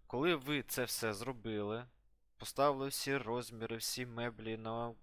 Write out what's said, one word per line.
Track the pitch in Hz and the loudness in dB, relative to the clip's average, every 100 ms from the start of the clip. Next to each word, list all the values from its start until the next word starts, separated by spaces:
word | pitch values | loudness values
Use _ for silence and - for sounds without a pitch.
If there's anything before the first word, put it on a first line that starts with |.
| - | -4
коли | 123 165 | 2 4
ви | 156 131 147 | 4 2 0
це | - - | 0 0
все | 120 - 113 | 0 2 0
зробили, | 101 120 123 110 107 104 113 123 - _ _ _ - | 0 -4 -4 -2 0 0 -2 -6 -16 _ _ _ -10
поставили | 113 - 143 135 139 | -2 4 4 4 0
всі | - 139 139 | -2 2 0
розміри, | 113 123 117 117 110 113 | 2 -2 -2 -6 -4 -2
всі | - - 123 | -2 -2 -4
меблі | 117 120 110 110 113 | -2 -4 -2 -4 -2
на | 113 117 120 113 | -2 -2 -2 -6